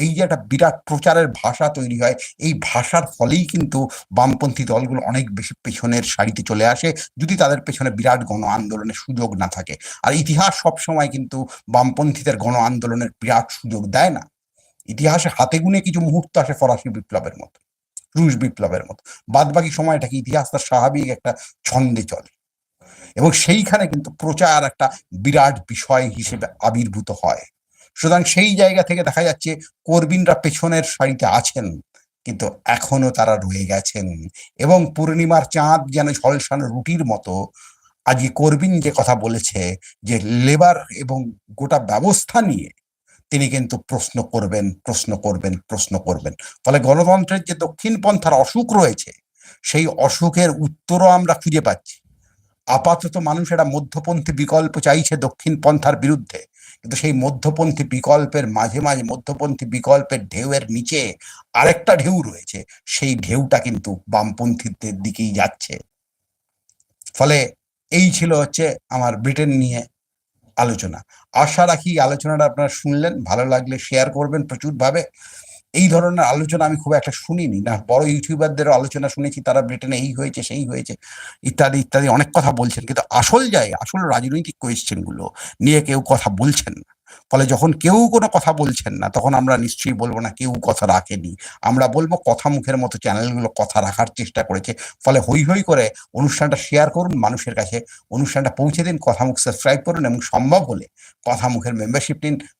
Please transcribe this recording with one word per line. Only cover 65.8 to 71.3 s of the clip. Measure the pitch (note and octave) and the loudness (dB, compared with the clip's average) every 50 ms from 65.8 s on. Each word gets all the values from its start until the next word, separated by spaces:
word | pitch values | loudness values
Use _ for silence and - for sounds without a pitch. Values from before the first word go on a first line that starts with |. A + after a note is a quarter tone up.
| - _ _ _ _ _ _ _ _ _ _ _ _ _ _ _ _ _ _ _ _ _ _ _ - - - - | -16 _ _ _ _ _ _ _ _ _ _ _ _ _ _ _ _ _ _ _ _ _ _ _ -20 -16 -2 0
ফলে | C3 D3 D3+ C#3+ B2+ - - _ _ _ _ _ _ _ - | 2 2 4 2 0 -2 -6 _ _ _ _ _ _ _ 2
এই | F3 F#3 F3+ - | 4 4 4 2
ছিল | - E3 E3+ D#3+ D3 C#3+ | 2 0 2 2 2 0
হচ্ছে | - - - E3 D#3 C3 - - _ C3 | -2 -2 -2 -2 -2 -2 -6 -8 _ -4
আমার | B2+ B2 A#2+ A2+ G#2 A2+ | -2 -2 -2 -2 -2 -2
ব্রিটেন | C3+ C3+ C#3+ D3+ D3 C3+ C3 B2+ | -2 -2 0 0 2 2 2 0
নিয়ে | B2+ A#2+ A#2+ - - _ _ _ _ _ _ _ _ _ _ _ _ _ | 0 -2 -6 -8 -12 _ _ _ _ _ _ _ _ _ _ _ _ _
আলোচনা। | - A#2+ A#2+ A2+ G2 G2+ F2+ D#2 - - _ _ _ _ _ | 0 0 0 0 -2 -6 -8 -10 -12 -14 _ _ _ _ _